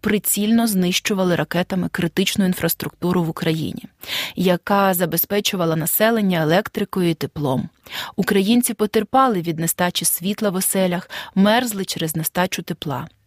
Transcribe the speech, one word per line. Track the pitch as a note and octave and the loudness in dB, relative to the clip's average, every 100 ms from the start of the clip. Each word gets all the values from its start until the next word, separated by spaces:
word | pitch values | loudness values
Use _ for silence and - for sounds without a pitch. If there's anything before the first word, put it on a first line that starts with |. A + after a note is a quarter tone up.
прицільно | G#3 G#3 - - G#3 A#3 A3+ | -2 0 0 -2 2 2 4
знищували | F#3+ F3+ F#3 - G3+ F#3 E3 | 2 2 0 -2 0 2 2
ракетами | D3+ E3+ F3+ F#3 F3 | 0 -2 -2 -2 -4
критичну | - E3+ - G3 - F#3 | -2 -2 0 0 2 0
інфраструктуру | F3+ E3+ - D#3 - F3 F3+ | 0 -2 -4 -8 -4 -2 0
в | E3 | 0
Україні, | - E3+ D#3+ D3+ - - _ - - - - | -2 -2 -2 -4 -8 -14 _ -10 -8 -6 0
яка | F#3 F3 - G3+ G3 | 2 2 2 2 2
забезпечувала | F3+ F3 E3+ - G3+ G#3 G3 E3 D#3+ | 2 0 -2 -2 -2 0 0 0 0
населення | D#3+ - A3 A#3 G3+ F3 | -2 2 2 2 2 2
електрикою | D#3 E3+ - - G3+ - F3 | 2 2 0 -4 -4 0 0
і | |
теплом. | D#3+ - - C#3+ B2+ F#3 _ - - - - | 0 -4 -2 -2 0 -4 _ -16 -12 -6 -4
Українці | G3 G3+ F#3+ A#3+ A#3+ | 0 2 4 4 2
потерпали | A3+ G#3+ A3+ G#3 C4 C4+ G3 | 0 0 0 2 4 4 2
від | E3+ D#3+ | -2 -2
нестачі | E3 - F3 - E3+ | -4 0 -2 0 0
світла | - F3+ G#3 G#3 | 0 -2 -2 -2
в | F3+ | 0
оселях, | - G3 F#3 F3 - - - - | 0 2 2 0 -6 -12 -4 2
мерзли | G3+ A3+ B3+ G3+ F#3+ | 4 4 2 -4 -6
через | - D#3+ D#3+ | -4 -4 -4
нестачу | D#3 - F#3 - | -4 -2 -2 -2
тепла. | - E3 D#3 C3 D#3+ - | -8 -8 -6 -6 -8 -16